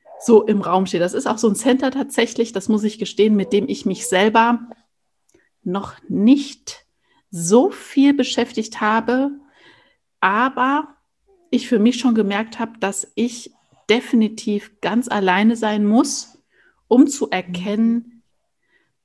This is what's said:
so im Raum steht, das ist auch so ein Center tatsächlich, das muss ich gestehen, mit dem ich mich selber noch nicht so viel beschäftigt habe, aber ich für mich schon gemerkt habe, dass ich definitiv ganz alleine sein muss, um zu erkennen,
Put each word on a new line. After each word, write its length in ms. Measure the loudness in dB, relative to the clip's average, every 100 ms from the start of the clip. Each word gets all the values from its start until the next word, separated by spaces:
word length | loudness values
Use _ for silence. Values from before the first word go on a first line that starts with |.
| -20 -8
so 260 | 4 4 6
im 140 | 0
Raum 260 | 0 0 0
steht, 140 | -2
das 140 | -2
ist 120 | -2 -4
auch 120 | 0
so 100 | 0
ein 80 | 0
Center 340 | 0 0 0
tatsächlich, 640 | -4 -4 -2 -2 -2 -4
das 160 | -4 -2
muss 160 | -2
ich 140 | -2 -6
gestehen, 360 | -8 0 2
mit 180 | 2 0
dem 160 | -2 -2
ich 180 | -4 -6
mich 200 | -6 -2
selber 640 | 0 2 4 2 0 -6 -20 _ _ _ _ _ _ _ _
noch 320 | -8 -8 -8 -16 -8
nicht 720 | 0 4 4 2 -12 -20 -20 _ _ _ _ _
so 380 | -10 2 4 4
viel 440 | -2 -4 2 2
beschäftigt 680 | 2 -2 -2 -4 -6 -10 -4
habe, 520 | -2 0 0 -2 -2 -6 -18 _ -20 _ _ _ _ _
aber 760 | 0 2 -2 0 -2 -2 -4 _ _ _ _ _ _
ich 160 | -4 0
für 140 | 2
mich 180 | 2 2
schon 160 | 0
gemerkt 460 | 2 0 -2 -6 -8
habe, 180 | -10 -6
dass 320 | -6 -6 -8 -6
ich 360 | -6 -6 -16 _ _ _ -2
definitiv 920 | -2 2 0 0 -2 -6 -6 -6 _
ganz 280 | -4 -2 -2
alleine 480 | -2 2 4 2 2
sein 280 | -2 0
muss, 540 | 2 2 2 -4 -12 _ _ _ _ _ _
um 200 | 4 4
zu 220 | 2 -4
erkennen, 920 | -4 -6 -8 -4 0 0 0 -6 -18 _ _ _ _ _ _ _ _